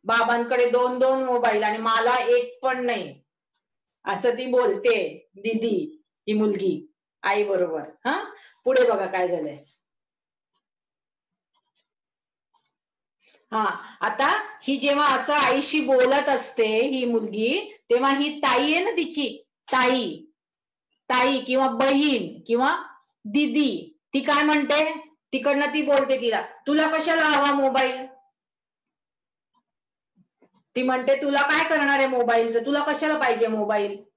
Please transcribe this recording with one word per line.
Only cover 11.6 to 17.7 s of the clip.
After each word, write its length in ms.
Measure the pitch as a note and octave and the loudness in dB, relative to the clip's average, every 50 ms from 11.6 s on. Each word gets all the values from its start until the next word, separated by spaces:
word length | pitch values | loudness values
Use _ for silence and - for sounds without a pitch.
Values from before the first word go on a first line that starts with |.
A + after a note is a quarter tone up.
| _ _ _ _ _ _ _ _ _ _ _ _ _ _ _ _ _ _ _ _ _ _ _ _ _ _ _ _ _ _ _ _ _ - - _ _ _ | _ _ _ _ _ _ _ _ _ _ _ _ _ _ _ _ _ _ _ _ _ _ _ _ _ _ _ _ _ _ _ _ _ -20 -20 _ _ _
हा, 120 | A3 A3 G#3+ F#3+ F3 D#3+ - - - _ | -4 -2 -2 -2 -4 -6 -12 -18 -10 _
आता 580 | G3+ G#3+ A3 A#3+ C#4 D4+ G4+ A4 G#4+ - - - | -6 -4 -2 0 0 0 0 -2 -4 -10 -16 -10
ही 140 | - C4 C#4 | -6 -4 -4
जेव्हा 300 | A#3+ B3+ C#4+ C#4+ C#4+ D4 | -2 0 0 2 2 2
असं 280 | C4+ C4 B3+ - - D4 | 2 0 0 0 0 0
आईशी 460 | D4 C4+ B3+ C4+ C#4 C#4 - D4+ D4+ | 0 2 2 0 0 0 0 0 -2
बोलत 480 | B3+ B3+ C4+ B3 B3+ A#3+ C4+ C#4+ C#4 C#4+ | 2 2 4 4 4 4 2 2 2 0
असते 380 | C4+ A#3+ - - - - A3+ | -2 -2 -2 -6 -2 -2 0
ही 380 | A3 A3 A3 B3+ C#4+ C4+ C4 B3 | 2 2 0 0 0 -2 -2 -2
मुलगी, 760 | A#3+ A#3 A3+ G#3+ G3 F#3 G#3 A3 B3 D4+ G4+ G#4+ - | -2 -2 -2 -2 -4 -4 -2 -2 0 -2 -2 -6 -8